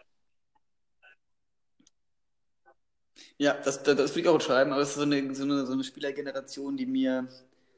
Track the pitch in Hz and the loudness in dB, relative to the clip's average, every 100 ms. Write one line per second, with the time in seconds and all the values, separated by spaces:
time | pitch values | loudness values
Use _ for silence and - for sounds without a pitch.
0 | _ _ _ _ _ _ _ _ _ _ | _ _ _ _ _ _ _ _ _ _
1 | _ _ _ _ _ _ _ _ _ _ | _ _ _ _ _ _ _ _ _ _
2 | _ _ _ _ _ _ _ _ _ _ | _ _ _ _ _ _ _ _ _ _
3 | _ - - - 143 - - - - 143 | _ -20 -16 -2 0 0 -2 0 2 4
4 | 143 160 170 156 - 127 143 135 143 143 | 2 2 4 4 4 4 4 2 0 0
5 | 147 143 135 135 139 143 131 131 131 - | 0 0 -2 -4 -2 0 0 -2 -4 -6
6 | 143 139 143 135 135 - 139 139 127 131 | -8 -6 -8 -8 -10 -10 -8 -6 -2 0
7 | 131 131 127 - _ _ _ | 0 0 -4 -10 _ _ _